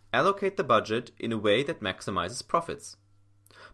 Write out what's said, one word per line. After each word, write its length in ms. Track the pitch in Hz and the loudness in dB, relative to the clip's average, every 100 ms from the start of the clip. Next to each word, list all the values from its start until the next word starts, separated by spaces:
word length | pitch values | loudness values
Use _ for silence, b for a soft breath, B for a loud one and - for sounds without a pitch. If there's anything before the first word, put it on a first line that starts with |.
| - | -2
allocate 460 | 120 170 196 196 196 | 2 2 2 -2 0
the 60 | |
budget 480 | 143 110 104 113 120 - | 4 4 4 -4 -4 -8
in 120 | 117 | -4
a 60 | 113 | 0
way 240 | 104 107 | 4 4
that 180 | 139 - | 2 -4
maximizes 680 | 98 92 - 95 87 127 - | -6 -6 -6 -4 -4 -6 -2
profits. 520 | 170 160 - - - _ _ _ _ _ B B | -2 -2 -10 -12 -20 _ _ _ _ _ B B